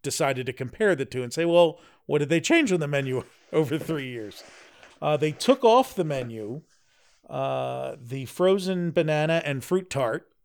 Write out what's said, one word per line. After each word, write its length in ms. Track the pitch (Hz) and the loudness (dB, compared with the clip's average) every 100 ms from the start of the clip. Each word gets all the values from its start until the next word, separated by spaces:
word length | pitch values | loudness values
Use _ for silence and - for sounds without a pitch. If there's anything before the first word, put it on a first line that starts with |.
decided 440 | 143 - 147 127 123 | -6 -2 0 0 -4
to 60 | |
compare 420 | 123 127 - 214 | -6 -8 0 2
the 100 | 156 | 2
two 180 | 135 127 | -2 -6
and 100 | 123 | -6
say, 120 | 156 | -2
"Well, 340 | 170 170 170 151 - _ - | 4 6 6 2 -18 _ -4
what 120 | 147 | -2
did 80 | 143 | 2
they 100 | 165 | 0
change 320 | - 330 269 | 4 2 4
on 80 | 180 | 0
the 80 | 147 | 0
menu 360 | 143 135 127 - _ | -2 -2 -4 -6 _
<laughs> 140 | - | -4
over 240 | 156 147 151 | 0 0 -2
three 320 | 151 156 131 | -4 -6 -6
years?" 340 | 120 104 - - - - _ - - | -8 -10 -14 -20 -20 -20 _ -20 -6
Uh, 160 | 147 151 | -2 0
they 140 | 156 | 0
took 300 | 147 - 277 | -2 2 4
off 300 | 233 240 262 | 6 6 4
the 100 | - | -2
menu, 580 | 160 139 120 113 104 139 - _ _ _ _ _ - | -4 -4 -6 -8 -10 -10 -14 _ _ _ _ _ -12
uh, 680 | 139 135 131 131 131 131 135 | -6 -4 -4 -4 -6 -8 -12
the 240 | 120 135 127 | -12 -10 -10
frozen 640 | - 180 196 185 185 170 | 0 2 4 0 -4 -2
banana 520 | 165 156 151 156 165 | 0 0 0 2 0
and 200 | 147 135 | -2 -6
fruit 240 | - 185 185 | -2 -2 -2
tart 380 | 139 123 143 _ _ | -2 -2 -2 _ _